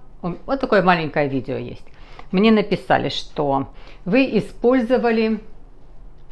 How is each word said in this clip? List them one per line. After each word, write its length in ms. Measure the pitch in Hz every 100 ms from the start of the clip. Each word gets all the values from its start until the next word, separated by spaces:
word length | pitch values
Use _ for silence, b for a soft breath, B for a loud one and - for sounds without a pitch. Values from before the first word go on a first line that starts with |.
| - -
Вот 380 | 175 170 - 269
такое 220 | 233 208
маленькое 440 | 175 170 151 156 131
видео 300 | 135 135 120
есть. 280 | 117 - - B B B B
Мне 200 | 190 220
написали, 580 | 214 202 175 - 131 135
что 580 | - - - 143 135 135 b b b 175
вы 200 | 247 269 202
использовали, 1000 | - - 240 262 226 247 233 226 220 214 - - - - - - - - -